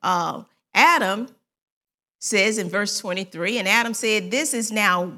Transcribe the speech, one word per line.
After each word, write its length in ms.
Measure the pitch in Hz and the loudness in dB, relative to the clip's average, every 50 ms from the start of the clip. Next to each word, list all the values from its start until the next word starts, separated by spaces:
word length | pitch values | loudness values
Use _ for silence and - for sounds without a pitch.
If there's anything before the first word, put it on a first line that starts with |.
| - | -2
uh, 400 | 185 180 175 165 160 - - - _ _ _ _ _ - | -2 0 0 -2 -4 -6 -8 -12 _ _ _ _ _ 4
Adam 540 | 202 285 330 339 311 220 185 196 214 247 - - _ _ _ _ _ _ _ _ _ _ _ _ _ _ _ _ - | 6 6 6 6 4 2 0 -2 -4 -6 -10 -12 _ _ _ _ _ _ _ _ _ _ _ _ _ _ _ _ -12
says 400 | - - 226 202 190 220 214 220 | -6 -2 2 2 2 2 2 -2
in 100 | 185 175 | -2 -2
verse 300 | 180 202 208 202 - - | -2 -2 -2 -2 -4 -6
twenty-three, 580 | - 190 180 190 190 185 - 160 175 196 240 | -6 -6 -6 -6 -6 -8 -8 -6 -4 -2 -2
and 100 | 233 185 | -2 0
Adam 280 | 190 208 233 233 233 220 | 2 2 2 2 0 -2
said, 340 | - 233 220 214 214 185 180 | -2 -2 0 0 0 0 -2
"This 240 | 226 269 320 311 262 | -2 -2 -2 -2 -2
is 180 | 233 220 214 | -4 -4 -2
now 400 | 220 214 208 190 180 180 180 180 - | -2 0 2 2 2 2 0 -4 -6